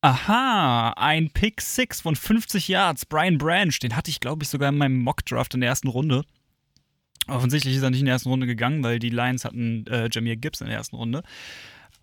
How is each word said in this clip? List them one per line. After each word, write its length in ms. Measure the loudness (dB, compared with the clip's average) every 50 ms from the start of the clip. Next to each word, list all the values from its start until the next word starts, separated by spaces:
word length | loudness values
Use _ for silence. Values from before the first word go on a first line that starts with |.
Aha, 880 | 6 4 4 4 2 2 2 4 4 4 2 4 4 4 4 4 2 2
ein 400 | 0 2 2 2 4 4 2 0
Pick 300 | _ 4 4 4 2 -2
Six 400 | -8 -6 -2 -2 -2 -2 -2 -6
von 140 | -2 -2 -2
fünfzig 540 | -2 2 2 2 2 2 0 -2 -2 0 0
Yards, 360 | 2 2 2 2 2 -2 -6
Brian 320 | _ 0 2 4 4 4
Branch, 400 | 2 2 2 2 4 2 2 0 0
den 160 | -2 -2 -2
hatte 160 | -2 -4 -4 -4
ich, 80 | -4
glaub 200 | -4 -4 -4 -4 -4
ich, 60 | -4
sogar 200 | -2 0 0 2
in 100 | 2 4
meinem 220 | 2 4 2 2
Mock-Draft 540 | 2 0 -2 -4 -6 -4 -2 -2 -2 -2 -2
in 60 | -2
der 100 | 0 0
ersten 180 | 0 0 -2 -2
Runde. 340 | -2 0 0 2 2 0 0 _ _ _ _ _ _ _ _ _ _ _ _ _ _ _ _ _ _ _ -8
Offensichtlich 480 | -4 -2 0 0 2 0 0 0 0 0
ist 80 | 0 0
er 80 | 0
nicht 80 | 2 2
in 80 | 2
der 80 | 2 0
ersten 140 | 0 0 -2
Runde 180 | -2 -2 0
gegangen, 380 | -2 -2 -2 -2 -2 0 0 0
weil 160 | 0 -2 -2
die 80 | -2 -2
Lions 360 | -2 0 -2 -2 -2 -4 -6
hatten, 400 | -8 -6 -4 -4 -2 -2 -4 -6 -4
äh, 200 | -2 -2 -2 -2
Jahmyr 260 | -2 -2 -2 -4 -4
Gibbs 240 | -4 -6 -8 -8 -6
in 80 | -8 -6
der 80 | -6
ersten 180 | -6 -8 -10 -10
Runde. 300 | -8 -6 -4 -4 -6 -6 -10 -18 -20 -18 -18 -18 -18 -20 -20 -20 -20 -20 -20 _ _